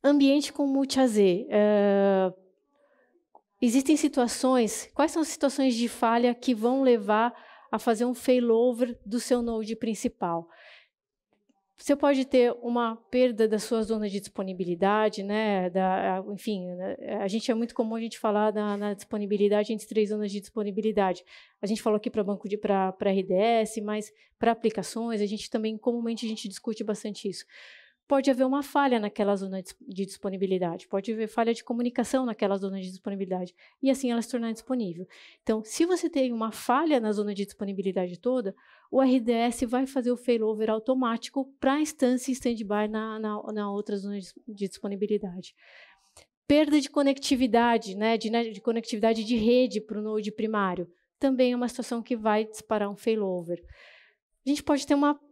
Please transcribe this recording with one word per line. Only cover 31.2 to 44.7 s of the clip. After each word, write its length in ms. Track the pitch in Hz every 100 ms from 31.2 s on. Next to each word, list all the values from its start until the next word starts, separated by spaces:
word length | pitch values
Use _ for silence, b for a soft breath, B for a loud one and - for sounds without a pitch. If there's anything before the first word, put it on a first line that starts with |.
| 220
falha 240 | - 233
de 100 | 226
comunicação 600 | - 233 240 240 233 269 254
naquela 320 | 214 202 196
zona 240 | 196 190
de 100 | 185
disponibilidade, 640 | 185 - 196 190 185 180 _ b b
e 80 | 269
assim 220 | 269 262
ela 100 | 233
se 80 | 226
tornar 220 | 247 233
disponível. 560 | 226 - 254 202 165 185 B B B
Então, 220 | - 220
se 220 | 220 - 339
você 240 | 359 339
tem 240 | 302 262
uma 180 | 233 220
falha 480 | 214 - 247 320 285
na 140 | 220
zona 200 | 208 208
de 120 | 202 196
disponibilidade 760 | - 196 196 196 190 180 175
toda, 340 | 240 254 196 185 b b b
o 100 | 262
R 200 | 269 254
D 100 | 226
S 340 | 233 233 233 240
vai 220 | 247 262
fazer 240 | 269 240
o 60 | 240
failover 520 | 247 233 220 214 220
automático 760 | 220 220 262 254 226 - 277 269 _
pra 180 | 262 285
instância 500 | 302 - 254 254 254
em 40 |
stand-by 560 | 247 247 233 208 208 214
na, 280 | 220 220 220
na, 220 | 214 208 -
na 180 | 214 202
outra 240 | 202 208 202
zona 240 | 196 202
de, 80 | 185 - -
de 180 | 208
disponibilidade. 880 | 196